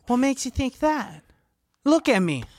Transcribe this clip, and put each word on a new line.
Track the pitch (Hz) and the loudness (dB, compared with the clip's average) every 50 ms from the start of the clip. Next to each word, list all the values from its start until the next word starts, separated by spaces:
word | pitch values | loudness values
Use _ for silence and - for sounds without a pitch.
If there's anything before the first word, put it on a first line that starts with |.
| _ | _
What | - 240 247 | -2 0 2
makes | 269 277 262 - - | 2 0 -2 -4 -6
you | 254 | -6
think | - - 269 254 - - | -4 -4 -4 -4 -4 -2
that? | 302 311 311 285 208 - 156 156 - _ _ _ _ _ _ _ _ _ _ _ - | -2 0 0 -2 -6 -10 -14 -20 -20 _ _ _ _ _ _ _ _ _ _ _ 2
Look | 277 311 320 311 302 | 2 2 4 4 2
at | 233 190 | 2 2
me. | 180 170 143 123 107 - - | 2 0 -2 -4 -6 -10 -16